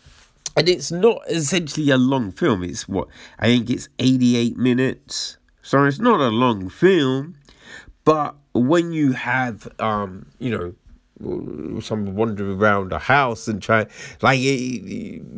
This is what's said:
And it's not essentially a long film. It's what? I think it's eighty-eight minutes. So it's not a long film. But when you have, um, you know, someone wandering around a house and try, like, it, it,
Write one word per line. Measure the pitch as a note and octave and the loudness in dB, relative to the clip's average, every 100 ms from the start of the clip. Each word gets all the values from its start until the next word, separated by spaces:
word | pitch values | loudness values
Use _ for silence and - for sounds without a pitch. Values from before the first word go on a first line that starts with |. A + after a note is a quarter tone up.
| - - _ _ - - | -20 -20 _ _ -6 0
And | D#3+ | 0
it's | D#3+ - | 0 -2
not | E3+ A3+ - - | 0 2 2 -2
essentially | E3 C#3 F#3 D3 - C#3+ | -4 0 -2 -2 -2 2
a | C3 | 4
long | B2+ C3+ G#2 | 4 2 -2
film. | - E3+ G2 | 0 0 0
It's | F2+ - - | -2 -8 -6
what? | F#2 - - - - | -6 -6 -12 -20 -2
I | A2 | 2
think | B2 A2 | 2 0
it's | B2 - - | -6 -8 -2
eighty-eight | B2+ C3 B2 A#2+ A#2+ - | 2 4 4 2 0 0
minutes. | B2+ B2 C3 - - - - - _ _ | 2 2 0 -4 -10 -10 -10 -12 _ _
So | - C#3 | 0 2
it's | C#3 C#3+ | 2 2
not | A#3+ G3 | 2 4
a | B2+ | 2
long | A2 B2+ G#2 F#2 | 2 2 0 -6
film. | - F3+ F#3 C3 C3+ D#3 - _ _ - - - - | 2 4 4 2 0 -4 -14 _ _ -20 -20 -20 -2
But | - D#3 C#3+ - _ | 2 2 0 -8 _
when | - B2 E3+ E3+ | 0 2 2 2
you | D#3+ C#3 | 0 0
have, | B2 B2 B2+ B2 G2+ - - | 0 -2 -2 -2 -8 -14 -6
um, | A2 G#2 G2 F#2+ - - | -4 -2 -4 -10 -18 -8
you | B2 | -6
know, | G2 F2 - _ - _ - - - - - - G#2+ | -4 -6 -12 _ -20 _ -14 -8 -8 -8 -10 -10 -8
someone | - A2 G2+ | -6 -4 -4
wandering | F#2+ A2+ G2 G2 F#2+ | -2 -2 -2 -4 2
around | G#2+ G2+ F#2 | 2 2 0
a | E2+ | -4
house | - C#3 C3 A2 - | 2 2 2 -2 -6
and | G2+ | -4
try, | - A2 G#2+ - - - | 0 0 0 -8 -20 -2
like, | A2+ C3 | 2 2
it, | |
it, | C3+ C3+ B2+ A#2 F#2 G#2+ G#2 - - | 2 0 -2 -8 -8 -10 -10 -12 -14